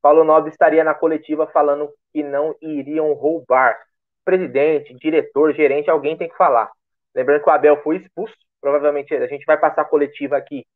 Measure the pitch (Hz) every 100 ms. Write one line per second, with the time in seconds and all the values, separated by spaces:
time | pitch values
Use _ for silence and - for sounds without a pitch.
0 | 147 156 160 156 151 - 165 160 156 151
1 | 165 156 - 151 156 160 147 143 147 _
2 | _ 156 143 139 156 - 156 147 135 156
3 | 151 143 147 165 - 127 127 110 _ _
4 | _ _ - 185 165 127 151 151 147 127
5 | 156 156 - 139 156 151 147 143 147 160
6 | 139 165 170 - 175 120 107 _ _ _
7 | _ - 127 147 151 151 151 147 151 180
8 | 185 - 220 _ _ _ 139 143 147 147
9 | 143 147 123 143 - 151 151 151 147 151
10 | 143 - 143 139 139 143 -